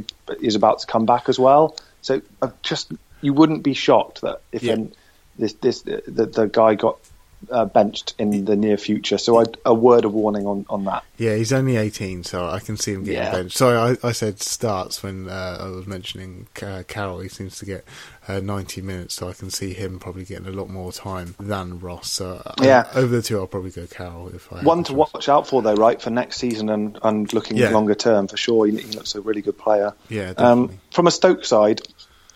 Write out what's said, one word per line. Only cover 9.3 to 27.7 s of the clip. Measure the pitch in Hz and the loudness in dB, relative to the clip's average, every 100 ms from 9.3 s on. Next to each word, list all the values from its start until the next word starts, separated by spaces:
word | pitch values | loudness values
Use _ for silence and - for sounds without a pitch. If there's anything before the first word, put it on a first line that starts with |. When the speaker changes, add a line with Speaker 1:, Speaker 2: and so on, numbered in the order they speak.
| 117 | 4
Speaker 1:
I'd, | 113 - 120 | 4 0 0
a | |
word | 117 120 120 107 | 4 8 6 4
of | |
warning | 107 107 104 101 | 0 0 -2 -4
on, | 101 101 | -4 -6
on | 104 98 | -6 -4
that. | 117 - - | -6 -8 -4
Speaker 2:
Yeah, | 113 107 | -2 0
he's | 110 | 0
only | 131 135 120 | 0 2 0
eighteen, | 107 - 98 90 | -2 -4 -8 -8
so | 87 92 87 | -8 -6 -6
I | 95 | -6
can | - 104 | -8 -6
see | - | -4
him | 98 | -6
getting | - - | -4 -4
Speaker 1:
Yeah. | - | -4
Speaker 2:
benched. | 92 90 - | -4 -4 2
Sorry, | 127 117 117 127 | 4 4 2 0
I, | 120 | -2
I | |
said | 113 110 101 | -2 -4 -4
starts | - - 113 95 90 - | -8 -4 -4 -4 -6 -8
when, | 98 95 92 | -10 -10 -10
uh, | 92 92 87 | -8 -8 -8
I | 95 | -10
was | 92 95 | -10 -10
mentioning, | 95 92 92 92 90 104 - | -12 -12 -14 -14 -16 -18 -14
uh, | 104 95 87 | -12 -10 -10
Carroll. | 110 98 90 | -8 -8 -8
He | 95 | -12
seems | - 95 - | -12 -14 -12
to | 98 | -12
get | 92 - - - - - | -12 -14 -20 -20 -20 -8
uh, | 98 | -6
ninety | 95 101 95 - | -4 -6 -8 -10
minutes, | 95 92 87 - | -10 -10 -10 -10
so | 90 | -10
I | |
can | 90 95 | -12 -10
see | - 95 | -8 -8
him | 90 95 92 | -8 -8 -10
probably | - 92 92 | -12 -14 -12
getting | 87 90 | -14 -10
a | |
lot | 98 92 | -10 -10
more | 95 90 | -10 -10
time | - 101 92 87 92 | -10 -10 -10 -10 -12
than | 101 101 90 87 | -8 -6 -8 -12
Ross. | 90 85 - | -12 -12 -8
So, | - 92 - - | -8 -8 -10 -10
uh, | - | 2
Speaker 1:
Yeah. | 131 127 117 127 | 6 6 4 0
Speaker 2:
over | 131 120 | 2 0
the | |
two, | - 107 | 0 -4
I'll | 92 | -4
probably | 101 92 | -8 -10
go | 87 87 | -12 -16
Carroll | - 90 85 90 | -12 -14 -12 -14
if | 90 - | -16 -16
I | 87 | 0
had | 143 | 2
Speaker 1:
One | 170 | 2
Speaker 2:
the | 165 | 2
Speaker 1:
to | |
Speaker 2:
choice. | 139 151 | 0 0
Speaker 1:
watch | - - | 0 2
out | 143 - | 2 4
for, | 131 | 0
though, | 107 104 | 2 4
right, | 113 - | 4 4
for | 123 | -2
next | 117 123 - | -4 -4 -4
season | 127 110 107 | -4 -4 -2
and, | 107 107 104 | -2 -4 -2
and | 113 107 104 | 0 0 0
looking | 110 - 117 | -2 -2 0
Speaker 2:
Yeah. | |
Speaker 1:
longer | 113 | 4